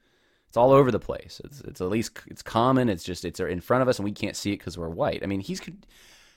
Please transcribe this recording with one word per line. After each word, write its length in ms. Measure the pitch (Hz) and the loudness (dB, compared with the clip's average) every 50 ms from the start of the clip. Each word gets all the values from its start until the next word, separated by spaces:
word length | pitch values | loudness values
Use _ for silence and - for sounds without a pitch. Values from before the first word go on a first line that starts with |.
| _ _ _ _ _ _ _ _ _ _ | _ _ _ _ _ _ _ _ _ _
It's 80 | - | 2
all 160 | 113 120 127 135 | 4 6 8 8
over 180 | 139 143 127 | 8 8 6
the 80 | 113 95 | 4 0
place. 440 | - - - - - - - - - | -2 -6 -8 -10 -10 -14 -18 -18 -18
It's, 160 | - - 139 | -18 -18 -16
it's 220 | - - - - 90 | -16 -14 -10 -6 -4
at 80 | 90 | -2
least 260 | 101 117 110 - - | -2 -2 -2 -4 -8
c-, 140 | - - - | -16 -18 -18
it's 120 | - - - | -18 -18 -10
common. 460 | - - 117 120 127 131 131 127 120 | -2 0 4 4 6 6 4 4 2
It's 160 | 98 85 - | 0 -2 -4
just, 220 | - 90 - - | -8 -8 -6 -6
it's 140 | 87 82 - | -6 -6 -4
in 200 | 92 78 90 87 | -4 -4 -4 -4
front 220 | - - 120 127 131 | -2 0 2 2 4
of 60 | 123 | 2
us 100 | 123 - | 2 0
and 80 | 98 | -2
we 60 | 104 104 | -4 -4
can't 240 | - - 101 - | -4 -6 -6 -6
see 180 | - - 104 101 | -4 -4 -4 -4
it 20 | |
'cause 220 | 98 - - 87 92 | -4 -6 -8 -10 -8
we're 100 | 85 82 | -8 -8
white. 340 | 85 92 139 - - - - | -6 -4 -2 -2 -2 -4 -4
I 40 | |
mean, 140 | 92 98 98 | -4 -4 -4
he's 200 | 95 - 185 190 | -6 -6 -10 -10
con-, 240 | - - 165 - - _ _ _ - - - - _ _ _ | -12 -14 -16 -18 -20 _ _ _ -20 -20 -20 -20 _ _ _